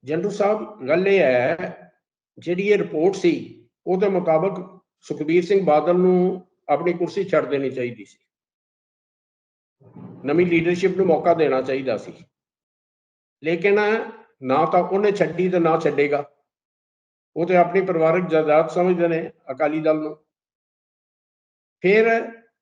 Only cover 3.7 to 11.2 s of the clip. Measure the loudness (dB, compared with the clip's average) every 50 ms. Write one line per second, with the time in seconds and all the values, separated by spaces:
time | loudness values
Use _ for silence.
3.7 | _ _ _ -4 -2 0 0 0 -2 -2 0 0 0 0 0 -2 -4 -6 -12 -14
4.7 | -18 -20 _ _ _ _ _ -12 -8 -8 -4 0 0 0 2 2 0 0 2 4
5.7 | 2 2 2 2 2 2 4 4 4 4 2 0 -2 -4 -12 _ _ _ _ -2
6.7 | -2 0 0 -2 -2 -2 -4 -6 -4 -6 -4 0 0 0 0 0 -4 -4 -4 -4
7.7 | -4 -4 -6 -6 -8 -12 -18 _ _ _ _ _ _ _ _ _ _ _ _ _
8.7 | _ _ _ _ _ _ _ _ _ _ _ _ _ _ _ _ _ _ _ _
9.7 | _ _ _ -20 _ -20 -20 -20 -20 -14 -8 -4 0 0 0 2 0 0 0 0
10.7 | -2 0 -2 -2 0 0 0 2 2 2